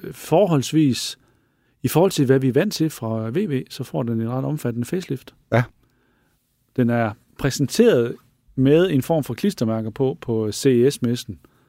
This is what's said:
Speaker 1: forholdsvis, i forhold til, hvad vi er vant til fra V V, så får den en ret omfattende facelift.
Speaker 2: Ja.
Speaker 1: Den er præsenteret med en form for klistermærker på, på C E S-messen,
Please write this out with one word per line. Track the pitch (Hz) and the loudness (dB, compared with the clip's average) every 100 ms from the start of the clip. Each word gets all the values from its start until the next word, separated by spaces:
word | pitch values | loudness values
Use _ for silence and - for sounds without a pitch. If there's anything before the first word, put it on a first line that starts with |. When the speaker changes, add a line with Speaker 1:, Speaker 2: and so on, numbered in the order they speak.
| - | -16
Speaker 1:
forholdsvis, | - - 160 208 156 123 156 151 117 - - _ _ _ _ _ _ | -16 0 2 4 2 0 2 2 2 -4 -12 _ _ _ _ _ _
i | 123 | -2
forhold | 151 185 | 2 2
til, | - 131 | 2 2
hvad | 135 | 2
vi | 131 | 2
er | |
vant | 120 208 | 0 0
til | - 160 | -2 -4
fra | - 113 113 110 | -4 -6 -4 -4
V | 131 208 | -4 -4
V, | 131 - | -4 -6
så | - | -12
får | 127 160 | -8 -6
den | 120 113 | -4 -2
en | 113 | -4
ret | 127 135 | -4 -4
omfattende | 151 127 117 120 | -4 -4 -4 -4
facelift. | 180 175 131 - - _ | -6 -6 -8 -10 -20 _
Speaker 2:
Ja. | 113 123 _ _ _ _ _ _ _ _ _ _ - | 0 0 _ _ _ _ _ _ _ _ _ _ -2
Speaker 1:
Den | 120 | 0
er | 117 113 107 _ - | 0 -2 -4 _ -6
præsenteret | 139 - 135 - 233 151 117 - _ _ _ - | -4 -2 0 4 4 4 0 -4 _ _ _ 0
med | 131 156 185 | 4 4 4
en | 147 | 2
form | - 165 | 0 -2
for | 139 | -2
klistermærker | 120 202 - 113 110 110 | -4 -4 -2 -2 -2 -6
på, | 107 131 - | -4 -4 -4
på | - 113 107 | -4 -2 -2
C | 101 139 | 0 2
E | 123 127 | 4 4
S-messen, | 143 123 120 - 90 _ _ | 2 -2 -4 -6 -16 _ _